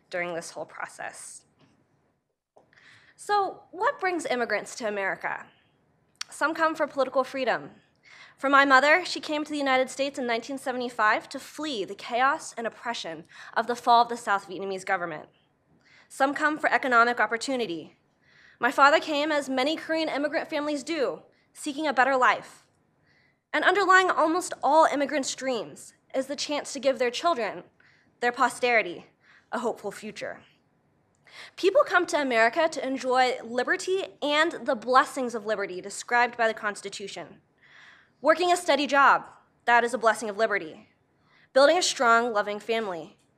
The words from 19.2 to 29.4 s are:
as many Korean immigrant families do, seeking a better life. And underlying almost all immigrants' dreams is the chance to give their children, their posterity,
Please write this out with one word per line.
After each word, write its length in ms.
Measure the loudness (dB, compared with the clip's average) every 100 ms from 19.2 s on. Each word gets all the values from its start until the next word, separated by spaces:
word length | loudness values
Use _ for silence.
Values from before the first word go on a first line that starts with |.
| 0
as 160 | -2 -2
many 260 | -2 0
Korean 340 | -2 -4 -4 -2
immigrant 400 | -4 -4 -4 -4
families 360 | -6 -4 -6
do, 380 | -6 -4 -4 -4 -14 _ _
seeking 360 | -12 -10 -4 -2
a 40 |
better 240 | 2 2 4
life. 480 | 2 2 -4 -20 _ _ _ _ _ _ _ _ _
And 120 | 0
underlying 440 | 2 4 6 6 4
almost 460 | 2 0 0 -4 -4
all 240 | 2 4 4
immigrants' 480 | 2 -2 -2 -4
dreams 600 | -6 -6 -6 -6 -14 -20 _ _
is 120 | -6 -6
the 100 | -8
chance 360 | -6 -6 -6
to 40 | -4
give 220 | -2 0
their 100 | -2
children, 540 | 0 -2 0 -4 -6 -14 _ _ _ _ _
their 100 | -4
posterity, 760 | 0 0 0 2 2 0 -8 -16 _ _ _